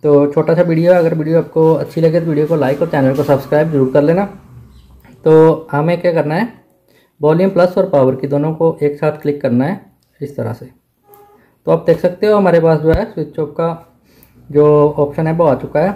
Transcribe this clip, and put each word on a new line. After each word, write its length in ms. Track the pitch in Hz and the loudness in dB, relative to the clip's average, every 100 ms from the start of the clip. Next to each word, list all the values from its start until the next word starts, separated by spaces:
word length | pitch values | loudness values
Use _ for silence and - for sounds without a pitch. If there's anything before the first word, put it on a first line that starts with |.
तो 220 | 156 143 143 | 4 2 2
छोटा 280 | 151 156 | 0 0
सा 80 | 165 | 0
वीडियो 300 | 170 160 170 | 2 2 2
है, 60 | 180 | 2
अगर 160 | 165 | 2
वीडियो 240 | 160 151 160 | -2 -2 -2
आपको 340 | 156 - 160 | -2 0 2
अच्छी 260 | 156 - - | 2 -2 -2
लगे 200 | 160 165 | 0 0
तो 60 | 170 | -2
वीडियो 200 | 147 151 | -2 -2
को 100 | 160 | 0
like 240 | 131 143 | -2 -2
और 80 | 160 | -2
channel 280 | 156 131 135 | 0 0 0
को 60 | |
subscribe 500 | 143 135 - 147 160 | 0 0 0 -2 0
जरूर 180 | 151 131 | 0 0
कर 100 | 143 | 2
लेना। 220 | 147 170 196 - - - - - _ - _ - | 2 0 -2 -8 -20 -20 -20 -20 _ -20 _ -6
तो 80 | - 156 160 160 - | 4 6 6 4 -4
हमें 300 | 143 156 170 | -4 -2 -2
क्या 120 | 180 | 0
करना 220 | 165 147 | -2 -2
है, 140 | 160 233 - _ _ _ _ _ _ | -4 -6 -10 _ _ _ _ _ _
volume 300 | 147 160 190 | 0 2 0
plus 260 | 190 180 180 | 2 0 0
और 100 | 185 | 0
पावर 260 | 143 131 | 2 2
की 120 | 131 143 | 0 -4
दोनों 260 | 143 151 | -4 -4
को 240 | 160 165 160 | -2 -2 -2
एक 140 | 147 143 | -4 -2
साथ 220 | 156 151 | -4 -4
click 220 | 147 143 | -6 -4
करना 240 | 139 120 | -2 -2
है 160 | 139 196 - _ _ _ | -2 -6 -12 _ _ _
इस 160 | 143 - | -14 -8
तरह 160 | 113 | -10
से। 140 | 113 - _ _ _ _ - - _ _ _ - | -10 -16 _ _ _ _ -20 -20 _ _ _ -2
तो 40 | |
आप 140 | 165 - | -2 0
देख 120 | 165 | 0
सकते 280 | 180 180 208 | 0 -2 0
हो 100 | 208 | 2
हमारे 240 | 190 170 | 2 2
पास 180 | 165 156 | 2 0
जो 120 | 156 | 0
है 120 | 160 | 0
switch 340 | 220 - 156 - | -2 -8 -10 -8
ऑफ 100 | 147 | -10
का 180 | 147 165 165 - _ _ _ _ _ - | -6 -6 -6 -16 _ _ _ _ _ -4
जो 160 | 147 147 147 147 151 | 2 4 4 2 0
option 280 | 143 143 160 | -4 -2 -4
है 60 | |
वो 120 | 160 | 0
आ 100 | 165 | 0
चुका 260 | 127 127 151 | 0 -2 -2
है। 120 | 175 | -2